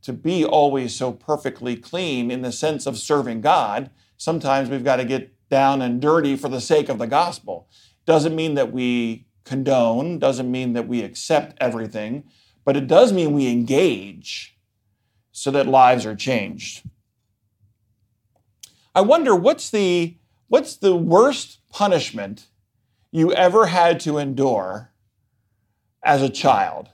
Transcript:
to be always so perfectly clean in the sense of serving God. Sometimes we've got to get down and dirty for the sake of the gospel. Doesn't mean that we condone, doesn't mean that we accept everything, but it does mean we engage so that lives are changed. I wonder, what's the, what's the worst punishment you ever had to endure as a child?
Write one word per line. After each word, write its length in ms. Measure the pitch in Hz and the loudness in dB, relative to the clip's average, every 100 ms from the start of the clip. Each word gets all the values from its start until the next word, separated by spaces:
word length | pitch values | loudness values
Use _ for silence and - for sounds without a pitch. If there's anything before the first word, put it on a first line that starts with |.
to 100 | - | -12
be 320 | 123 160 180 | -8 -4 -2
always 500 | 151 156 143 135 127 | 2 2 2 0 -4
so 180 | - 127 | -6 -6
perfectly 640 | 110 - 147 143 127 123 120 | -6 -6 -4 -4 -8 -8 -8
clean 540 | - 175 180 131 120 | -8 -8 -6 -4 -4
in 120 | 123 | -6
the 100 | 127 | -8
sense 340 | 117 156 151 - | -4 -4 -4 -8
of 120 | 117 | -10
serving 420 | - 147 123 113 | -2 -2 -2 -4
God. 500 | 123 170 117 104 135 _ _ _ | 0 2 0 -4 -8 _ _ _
Sometimes 520 | - 160 143 135 131 | -6 -4 0 -2 -2
we've 160 | 135 | -4
got 120 | 123 127 | 0 0
to 80 | |
get 280 | 123 131 131 _ _ | 0 -4 -6 _ _
down 320 | 135 135 139 | 2 2 2
and 200 | 127 120 | -2 -2
dirty 360 | 147 165 143 135 | 2 2 2 -2
for 120 | 139 | -4
the 120 | 131 | -8
sake 280 | 117 156 143 | 0 0 0
of 100 | 120 | -6
the 80 | 113 | -2
gospel. 640 | 135 175 - - 87 _ _ _ _ - | 0 0 -4 -14 -14 _ _ _ _ 2
Doesn't 280 | 160 156 | 2 2
mean 200 | 160 160 | -2 -2
that 180 | 143 120 | 0 -2
we 540 | 123 123 123 117 113 _ _ | -2 -2 -2 -2 -6 _ _
condone, 760 | - 131 135 131 117 113 156 170 | -10 -6 0 2 2 0 -4 -2
doesn't 320 | 135 127 127 | -2 -2 -4
mean 220 | 127 127 | -4 -4
that 160 | 120 110 | -4 -4
we 140 | 120 | -6
accept 540 | 98 - - 196 - - | -6 -12 -2 -2 -2 -6
everything, 640 | 127 113 110 107 107 131 - _ _ _ | -4 -4 -8 -10 -8 -10 -12 _ _ _
but 120 | - 139 | -2 -2
it 100 | 135 | 4
does 260 | 160 247 | 6 6
mean 200 | 190 156 | 4 0
we 160 | 147 131 | 0 0
engage 1080 | 120 117 139 180 107 98 - - - - _ _ _ _ _ _ _ _ | -2 0 2 2 0 -8 -18 -14 -14 -16 _ _ _ _ _ _ _ _
so 180 | - 139 | -10 -2
that 140 | 139 135 | 0 4
lives 380 | 131 127 127 | 6 6 6
are 120 | 110 104 | 0 -8
changed. 680 | 131 123 98 - - - - _ _ _ _ _ _ _ _ _ _ _ _ _ _ _ _ _ - _ _ | -4 -4 -4 -12 -16 -16 -20 _ _ _ _ _ _ _ _ _ _ _ _ _ _ _ _ _ -20 _ _
I 80 | - | 0
wonder, 320 | 202 320 277 | 4 4 4
what's 360 | 190 190 311 - | 4 4 0 -2
the, 460 | 214 190 175 170 170 _ _ _ | -2 0 0 -2 -8 _ _ _
what's 280 | - - - | 0 0 -2
the 200 | 202 180 | 0 2
worst 640 | 170 170 254 277 - _ _ | 4 4 4 2 -10 _ _
punishment 800 | - 202 175 - 110 98 104 _ _ _ _ _ _ _ | -4 0 0 -2 -10 -12 -14 _ _ _ _ _ _ _
you 200 | - 160 | 0 0
ever 340 | - 180 202 202 | 4 4 4 4
had 340 | 180 170 170 | 4 2 2
to 180 | 160 147 | -2 -4
endure 760 | 143 131 135 110 92 98 120 _ _ _ _ _ _ _ _ _ _ _ | -4 -2 0 0 -4 -10 -14 _ _ _ _ _ _ _ _ _ _ _
as 200 | - 143 | 0 2
a 60 | 135 | 0
child? 600 | 135 147 110 92 73 - | -2 0 2 0 -6 -16